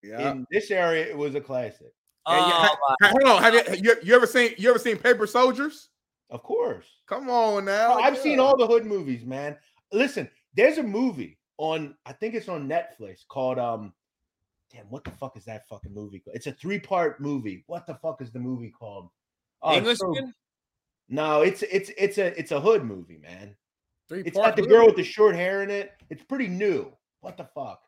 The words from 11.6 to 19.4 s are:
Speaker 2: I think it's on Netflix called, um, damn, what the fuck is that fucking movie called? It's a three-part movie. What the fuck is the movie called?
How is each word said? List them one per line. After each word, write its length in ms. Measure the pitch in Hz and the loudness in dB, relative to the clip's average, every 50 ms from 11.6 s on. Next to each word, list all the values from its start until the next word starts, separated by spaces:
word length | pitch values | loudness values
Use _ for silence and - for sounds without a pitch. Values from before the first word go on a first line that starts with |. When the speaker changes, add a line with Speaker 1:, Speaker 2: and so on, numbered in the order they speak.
| 151 160 160 160 156 143 147 _ _ | -6 -6 -4 -6 -8 -10 -14 _ _
Speaker 2:
I 80 | - 123 | -20 -14
think 200 | _ 214 226 220 | _ -10 -8 -8
it's 140 | 226 - 190 | -8 -10 -10
on 200 | 180 156 143 135 | -12 -10 -8 -6
Netflix 500 | 156 170 165 - - _ 110 98 92 _ _ _ | -6 -6 -6 -8 -16 _ -20 -20 -20 _ _ _
called, 320 | - 139 131 127 127 123 | -8 -6 -4 -4 -2 -2
um, 320 | 120 120 113 110 107 101 _ _ _ _ _ _ _ _ _ _ _ _ _ _ _ _ _ | -4 -4 -6 -8 -10 -16 _ _ _ _ _ _ _ _ _ _ _ _ _ _ _ _ _
damn, 140 | 117 107 101 | -20 -20 -18
what 140 | 117 147 _ | -18 -16 _
the 80 | - - | -18 -16
fuck 240 | _ 139 127 _ | _ -14 -14 _
is 80 | 117 _ | -18 _
that 240 | - 110 107 _ _ | -18 -18 -18 _ _
fucking 260 | 110 101 - - 101 | -20 -20 -18 -18 -16
movie 240 | 104 104 104 98 95 | -16 -16 -16 -18 -20
called? 160 | _ - - | _ -16 -16
It's 140 | 113 - 147 | -14 -14 -14
a 40 | 139 | -16
three-part 680 | _ - 175 202 196 - - 196 180 175 151 143 - | _ -10 -10 -10 -10 -8 -6 -4 -2 -2 -2 -4 -6
movie. 420 | 139 143 147 135 113 107 92 90 _ _ | -8 -8 -8 -8 -8 -10 -14 -14 _ _
What 180 | 170 175 - | -16 -16 -14
the 80 | - 127 | -16 -18
fuck 260 | - - 160 151 - | -10 -10 -10 -10 -10
is 120 | 135 117 110 | -16 -16 -14
the 80 | 127 | -12
movie 300 | 123 127 131 120 117 107 _ | -10 -10 -10 -10 -12 -16 _
called? 320 | _ 120 107 101 98 90 87 _ _ _ _ _ _ | _ -18 -18 -18 -18 -20 -20 _ _ _ _ _ _